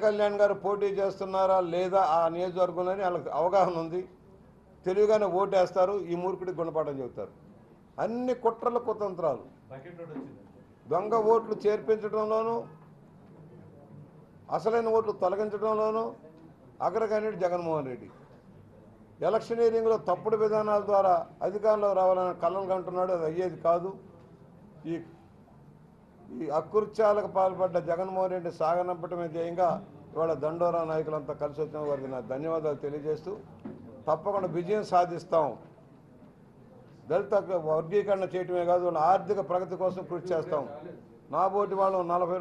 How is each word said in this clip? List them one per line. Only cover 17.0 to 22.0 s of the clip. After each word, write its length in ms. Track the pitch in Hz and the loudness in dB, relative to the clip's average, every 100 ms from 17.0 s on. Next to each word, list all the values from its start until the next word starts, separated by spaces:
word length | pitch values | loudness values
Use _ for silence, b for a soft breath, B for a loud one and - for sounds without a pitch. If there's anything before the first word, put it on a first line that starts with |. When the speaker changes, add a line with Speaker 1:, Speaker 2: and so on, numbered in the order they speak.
| 214 214 214 180 | 0 0 -2 -2
Speaker 1:
జగన్మోహన్ 460 | 180 175 170 156 131 | -2 0 -2 -2 -4
రెడ్డి. 180 | 120 101 - - - - - - - - - - - 160 | -10 -14 -20 -20 -20 -20 -20 -20 -20 -20 -20 -20 -4 0
ఎలక్షనీరింగ్లో 720 | 220 226 233 233 226 226 220 190 | 0 -2 2 4 4 2 2 2
తప్పుడు 260 | 180 202 214 | 0 0 2
విధానాల 380 | 214 214 214 208 202 | 2 2 2 0 4
ద్వారా 240 | 196 190 170 - - 180 | 4 6 4 0 -6 -4
అధికారంలో 420 | 202 214 214 208 | 0 2 4 2
రావాలని 360 | 185 | 4